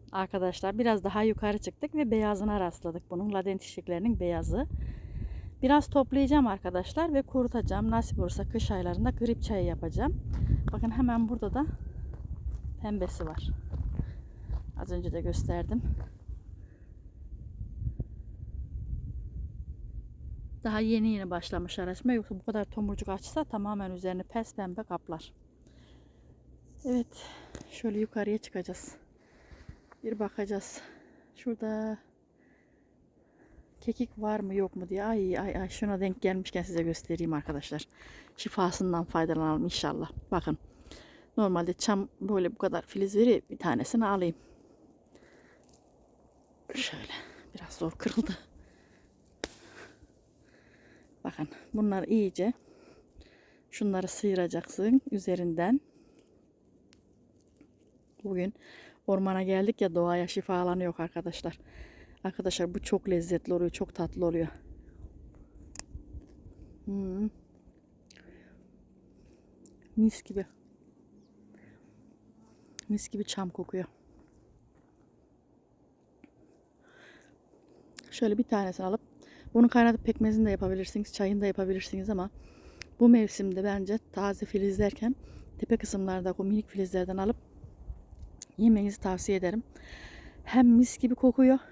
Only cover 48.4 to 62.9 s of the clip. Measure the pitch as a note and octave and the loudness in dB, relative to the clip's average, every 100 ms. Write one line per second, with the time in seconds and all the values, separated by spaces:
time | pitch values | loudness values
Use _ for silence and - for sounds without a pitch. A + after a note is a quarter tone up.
48.4 | - - - - - - _ _ _ - | -12 -20 -20 -20 -20 -20 _ _ _ -16
49.4 | - - - - - - - _ _ _ | -14 -16 -20 -20 -20 -20 -20 _ _ _
50.4 | - - _ - - - - _ - - | -20 -20 _ -20 -20 -20 -20 _ -12 -8
51.4 | D3+ - - G#3+ G#3+ F#3+ - A3 G3 - | -10 -10 -6 0 2 0 2 2 2 2
52.4 | G3+ - - - - - _ - - - | -2 -2 -10 -20 -20 -20 _ -20 -20 -20
53.4 | _ _ - - G#3 F#3+ F#3 - G3+ F#3 | _ _ -14 -2 0 0 -2 -2 0 2
54.4 | F3 E3+ - - G#3 C4 - G3+ F#3 F3+ | 0 -2 -6 -2 4 4 4 -4 -2 0
55.4 | F3 E3 F3+ C4+ _ - - - _ _ | 0 0 2 2 _ -20 -20 -20 _ _
56.4 | _ _ _ _ _ - _ _ _ _ | _ _ _ _ _ -20 _ _ _ _
57.4 | _ - - _ _ _ _ _ G#3 F#3 | _ -20 -20 _ _ _ _ _ -4 -2
58.4 | F#3+ - - - - - - G3 G3 F#3+ | -2 -6 -20 -20 -20 -8 0 2 2 2
59.4 | F#3+ F#3+ G3+ - F#3+ E3+ F3 F3 F3 G3 | 2 2 4 2 2 2 2 2 0 -4
60.4 | - F3+ F3+ F#3 F3+ E3+ E3 E3+ F3 - | -2 0 2 0 -2 -4 -6 -6 -6 -6
61.4 | E3+ - - - - - - - F#3+ - | -8 -10 -18 -18 -18 -20 -20 -10 -8 -2
62.4 | F#3 - F3 F#3+ - | -2 0 -2 -2 0